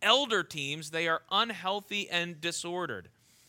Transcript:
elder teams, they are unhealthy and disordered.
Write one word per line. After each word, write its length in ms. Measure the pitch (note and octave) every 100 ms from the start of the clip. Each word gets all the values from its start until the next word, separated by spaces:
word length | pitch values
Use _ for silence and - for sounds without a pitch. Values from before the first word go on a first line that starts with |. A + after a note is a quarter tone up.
elder 420 | - B3 C4+ G#3
teams, 480 | D3+ D#3 C#3 D#3 D3+
they 160 | D#3+ E3+
are 140 | D#3+ -
unhealthy 800 | G3 A#3 F#3 F#3 G3+ G3 G#3 F#3+
and 300 | F3 E3+ D#3+
disordered. 680 | E3+ E3 F3 F3+ E3 G2+ E2+ _ _ _